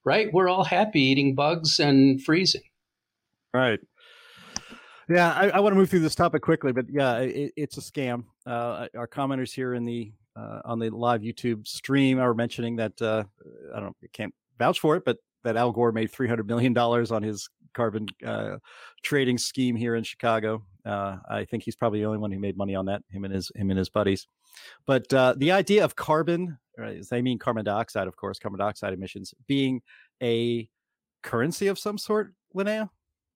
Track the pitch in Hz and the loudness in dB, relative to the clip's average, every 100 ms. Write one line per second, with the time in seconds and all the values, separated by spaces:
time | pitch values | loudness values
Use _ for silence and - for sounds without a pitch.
0 | - 185 214 170 185 185 - 180 214 160 | 0 2 2 2 4 2 2 2 2 4
1 | 131 139 139 135 147 170 156 - 147 139 | 4 6 4 4 2 2 0 2 6 8
2 | 135 135 - 160 185 - - _ _ _ | 8 6 2 2 2 -2 -8 _ _ _
3 | _ _ _ _ _ 123 127 104 - _ | _ _ _ _ _ 2 2 0 -4 _
4 | - - - - - - - - - - | -20 -20 -20 -20 -16 -14 -14 -20 -20 -14
5 | - 175 170 160 202 196 208 196 190 185 | 2 4 4 4 4 4 4 6 6 4
6 | 160 - 170 151 - 160 139 123 120 143 | 2 2 2 2 2 2 2 -2 -2 0
7 | 135 120 131 - 143 - 147 - - - | 2 2 -2 -4 -6 -6 -8 -8 -10 -6
8 | 131 120 113 _ - 120 120 104 120 117 | -4 -4 -8 _ -8 -6 -4 -6 -10 -10
9 | 120 - 135 135 127 - 127 123 120 120 | -10 -6 -4 -4 -6 -6 -4 -4 -4 -6
10 | 107 107 _ - 110 110 - 117 113 107 | -10 -16 _ -16 -14 -14 -8 -6 -4 -2
11 | 120 120 107 - 123 110 104 - - 139 | 0 0 -2 -6 -4 -4 -8 -12 -2 2
12 | 135 131 127 113 120 - 117 117 110 - | 4 4 2 0 -2 -4 -6 -4 -6 -4
13 | 113 110 104 _ - 58 71 110 98 - | -2 -2 -4 _ -20 -20 -14 -12 -12 -14
14 | - - 104 - _ - 120 - 160 139 | -18 -10 -10 -12 _ 0 0 2 2 2
15 | 131 117 _ _ 120 110 123 113 120 113 | 0 -2 _ _ -2 0 0 2 2 2
16 | 110 - 123 117 104 117 127 120 117 120 | -2 -2 -2 -2 -2 0 2 4 2 2
17 | 113 113 107 104 - _ _ - 113 107 | 0 -2 -2 -6 -12 _ _ -4 -2 -2
18 | 107 - 120 110 107 98 - - - _ | -8 -10 -8 -6 -6 -10 -16 -20 -20 _
19 | - 143 127 123 - - 127 117 120 117 | -2 0 2 0 -4 -2 -2 0 -2 -2
20 | 110 - 120 113 107 110 98 _ 104 101 | -4 -4 0 0 -2 -6 -10 _ -8 -6
21 | 98 95 - 107 101 113 117 - 117 104 | -6 -8 -8 -8 -6 -6 -8 -4 -2 0
22 | 107 107 107 98 101 95 98 95 95 101 | -2 -4 -4 -4 -6 -4 -4 -4 -4 -6
23 | - 95 98 95 90 - 98 95 92 107 | -8 -10 -6 -6 -6 -4 -2 0 0 0
24 | 101 98 - _ _ - - - - 131 | 0 0 -6 _ _ -20 -20 -10 0 0
25 | - 135 127 123 143 190 190 208 160 - | 2 4 4 4 2 2 4 4 2 -2
26 | - 156 160 170 180 139 _ - 110 95 | 0 0 2 -2 -4 -10 _ -14 -12 -12
27 | 95 123 123 120 - 110 104 101 117 107 | -6 -2 -2 -2 -2 -2 -2 -2 -4 -6
28 | 92 - 98 98 107 98 101 104 104 92 | -6 -8 -10 -8 -10 -4 -4 -4 -8 -8
29 | 95 104 95 - - 139 135 127 - _ | -10 -12 -16 -14 -2 0 0 -2 -8 _
30 | _ _ 123 117 120 117 110 _ _ _ | _ _ -2 0 0 -4 -6 _ _ _
31 | _ _ - 120 139 - 196 190 214 208 | _ _ -4 -2 -2 -2 -4 -4 -6 -8
32 | - 214 208 _ _ 185 202 220 214 - | -4 -4 -4 _ _ -6 -4 -4 -6 -12
33 | _ _ _ | _ _ _